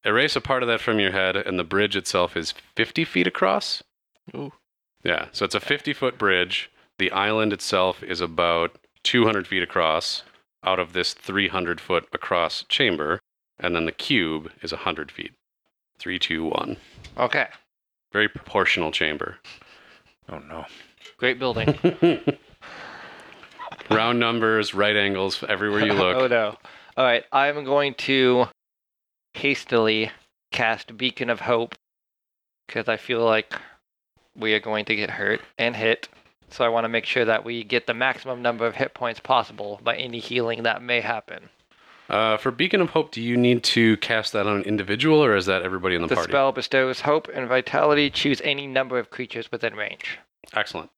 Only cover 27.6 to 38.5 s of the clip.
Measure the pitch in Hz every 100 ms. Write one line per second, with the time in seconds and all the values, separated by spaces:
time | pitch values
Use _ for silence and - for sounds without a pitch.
27.6 | 135 139 143 131 - 135 127 123 120 _
28.6 | _ _ _ _ _ _ _ - 139 139
29.6 | - 117 110 110 110 - _ _ _ -
30.6 | 117 110 - 113 127 - 120 113 - 120
31.6 | 117 - _ _ _ _ _ _ _ _
32.6 | - 120 110 110 - 117 117 110 - 92
33.6 | - - _ _ _ _ _ - 110 107
34.6 | 110 107 104 107 104 - 101 113 - -
35.6 | 117 113 113 117 - _ _ _ _ -
36.6 | 120 117 113 117 - - 113 110 113 117
37.6 | 107 123 - 117 131 127 131 123 120